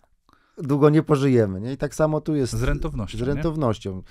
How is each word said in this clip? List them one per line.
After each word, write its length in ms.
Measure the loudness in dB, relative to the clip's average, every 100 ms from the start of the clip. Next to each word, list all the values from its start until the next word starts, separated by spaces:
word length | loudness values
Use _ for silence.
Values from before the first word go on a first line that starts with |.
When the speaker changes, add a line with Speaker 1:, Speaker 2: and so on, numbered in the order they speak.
| _ _ _ _ _ -12
Speaker 1:
długo 320 | -4 4 6
nie 140 | 6
pożyjemy, 580 | 2 2 4 4 2 0
nie? 120 | -8
I 40 | -6
tak 180 | -8 -2
samo 260 | 0 0
tu 140 | -2 -2
jest 180 | -2
Speaker 2:
Z 100 | -2
rentownością, 540 | -2 -2 -4 -6 -8 -6
Speaker 1:
z 40 |
Speaker 2:
nie? 60 | -4
Speaker 1:
rentownością. 760 | -2 -4 -2 -2 -2 -6 -10 -12